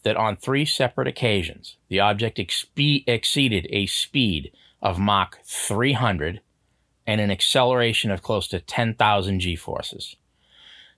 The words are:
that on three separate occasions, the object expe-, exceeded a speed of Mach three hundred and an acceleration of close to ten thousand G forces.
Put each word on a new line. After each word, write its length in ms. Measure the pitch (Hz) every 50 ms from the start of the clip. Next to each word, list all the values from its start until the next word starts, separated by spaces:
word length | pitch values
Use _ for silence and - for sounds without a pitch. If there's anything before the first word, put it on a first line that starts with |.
| -
that 140 | 107 110 -
on 180 | 110 110 101
three 300 | - - - 135 139 147
separate 420 | 147 - - 135 123 - - 131 131
occasions, 720 | - - - 117 107 98 85 76 - - - - - _ _ _
the 140 | 95 95
object 360 | 98 104 104 101 117 113 - -
expe-, 680 | 101 82 - - - - _ - 143 147 147 139 - -
exceeded 600 | 120 113 - - - 147 139 127 110 95 82 -
a 160 | - 104 98
speed 680 | 98 - - - - - 143 127 107 90 78 69 73 - _ _ _ _ _
of 180 | - 101 92 87
Mach 400 | 98 104 104 98 92 - - - -
three 480 | - - - - - 104 101 120 135 139
hundred 480 | 110 127 117 98 85 73 80 90 104 - _ _ _ _ _ _ _ _ _ _ _ _ -
and 140 | 107 110
an 100 | 107 101
acceleration 800 | 98 90 - 147 - 139 127 123 127 123 120 117 113 - - 113
of 100 | 98 90
close 280 | - - 113 104 92 -
to 100 | - 90
ten 360 | - - - - 123 113 110
thousand 440 | - 113 107 104 101 92 95 98 95
G 160 | 92 90 87
forces. 600 | 78 - - - - - - - - - - - - _ _ _ _ _ _ _ - - - - - - - _